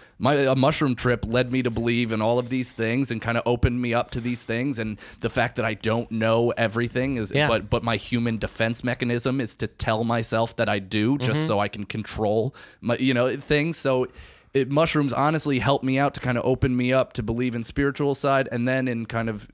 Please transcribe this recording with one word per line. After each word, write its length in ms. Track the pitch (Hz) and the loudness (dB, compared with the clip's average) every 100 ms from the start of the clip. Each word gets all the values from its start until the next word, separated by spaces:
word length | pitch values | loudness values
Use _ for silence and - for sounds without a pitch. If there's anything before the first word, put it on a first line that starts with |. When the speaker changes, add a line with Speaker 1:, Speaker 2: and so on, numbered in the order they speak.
| - _ | -20 _
Speaker 1:
My, 160 | 120 | 0
a 220 | 147 135 135 | 2 4 4
mushroom 400 | 131 156 147 123 | 4 2 0 0
trip 280 | 127 120 | 0 0
led 280 | 107 117 123 | 0 0 2
me 100 | 127 | 0
to 80 | 123 | 0
believe 420 | 113 117 120 120 | 0 0 2 2
in 80 | 110 | 2
all 200 | 107 120 | 2 2
of 80 | 120 | 0
these 240 | 131 123 | -2 -4
things 400 | - 113 120 135 | -2 0 0 0
and 100 | 113 | -2
kinda 180 | 110 117 117 | -2 -2 0
opened 340 | 120 - 123 | 2 0 0
me 140 | 123 | 0
up 160 | 117 120 | 0 -2
to 80 | 127 | -4
these 220 | 120 120 | -4 -6
things. 380 | - 113 135 120 | -4 -4 -2 -4
And 180 | 110 107 - - | -6 -6 -12 -6
the 100 | 117 | -4
fact 240 | - 120 - | 0 0 0
that 80 | |
I 100 | 113 | -4
don't 360 | 107 110 113 120 | -2 0 -2 -2
know 400 | 110 110 113 120 113 | -2 2 4 2 2
everything 600 | 113 110 120 123 131 131 | 0 0 -2 0 -2 -2
is, 120 | 104 | -2
Speaker 2:
Yeah. 140 | 113 147 | 0 2
Speaker 1:
but, 240 | 110 104 | 2 0
but 140 | 120 | -2
my 100 | 113 | 0
human 420 | 110 - 120 117 113 | -2 0 -2 0 -2
defense 460 | 107 - 113 117 | -4 -2 -2 0
mechanism 580 | 123 120 123 120 131 135 | -2 -2 -2 0 0 -2
is 140 | 117 - | -4 -6
to 120 | 107 | -8
tell 340 | - - 110 | -6 -2 0
myself 540 | 117 117 113 113 113 - | 0 0 0 0 -2 0
that 120 | 110 | 0
I 120 | 104 | 0
do 380 | 95 107 107 143 | 0 0 2 2
just 180 | 127 147 | 0 0
Speaker 2:
Mm-hmm. 40 | 156 | 2
Speaker 1:
so 140 | 101 | 2
I 80 | 104 | 0
can 160 | - | -4
control 680 | 101 107 104 - 107 107 113 - - - | -8 -8 -6 -2 0 2 0 -4 -20 -10
my, 160 | 110 120 | -4 0
you 180 | 131 | 2
know, 220 | 123 127 139 | 4 2 0
things. 400 | - 151 156 165 | 0 0 2 -2
So 320 | 139 127 123 - - - _ | 0 0 0 -6 -20 -20 _
it, 160 | 139 135 | -2 0
mushrooms 420 | 143 160 151 143 | 2 2 2 0
honestly 460 | 120 143 160 151 131 | 2 0 2 0 0
helped 260 | 104 143 | 2 2
me 140 | 131 131 | 2 2
out 160 | 143 | 0
to 60 | - | 0
kinda 200 | 127 120 | -2 0
open 340 | 113 127 139 | 0 2 2
me 160 | 123 123 | 2 2
up 220 | 131 127 | 2 2
to 100 | - | -2
believe 320 | 110 117 127 | -4 -2 -2
in 80 | 117 | -2
spiritual 520 | 117 - 139 131 143 | -6 0 -2 0 -2
side 340 | 135 143 135 131 | 0 2 2 0
and 160 | 120 120 | -2 0
then 220 | 131 131 | 0 -2
in 160 | 117 | -4
kind 240 | 113 117 113 | -4 -4 -4
of 200 | 107 - | -6 -10